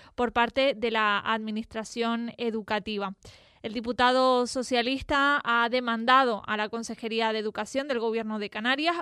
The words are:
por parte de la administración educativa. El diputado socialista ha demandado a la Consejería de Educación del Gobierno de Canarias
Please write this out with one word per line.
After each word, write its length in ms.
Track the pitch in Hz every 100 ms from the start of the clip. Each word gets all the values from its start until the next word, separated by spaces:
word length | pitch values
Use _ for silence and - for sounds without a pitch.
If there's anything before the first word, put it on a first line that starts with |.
| - -
por 160 | 240
parte 420 | 247 233 - 269 214
de 140 | 233
la 300 | 220 214 202
administración 1120 | - 220 220 214 226 220 214 240 233 233 233 -
educativa. 800 | 233 220 196 214 208 208 196 196 - - - _
El 100 | 226
diputado 760 | 214 226 240 247 254 254 254 247
socialista 920 | 262 233 247 233 269 - 294 285 285
ha 240 | - 233 233
demandado 720 | 254 247 226 233 262 262 208 -
a 100 | 214
la 120 | 214
Consejería 640 | 233 226 226 226 220 220
de 60 | 220
Educación 480 | 214 208 214 262 285
del 140 | 240
Gobierno 400 | 226 226 220 214
de 100 | 202
Canarias 460 | 214 233 269 320 339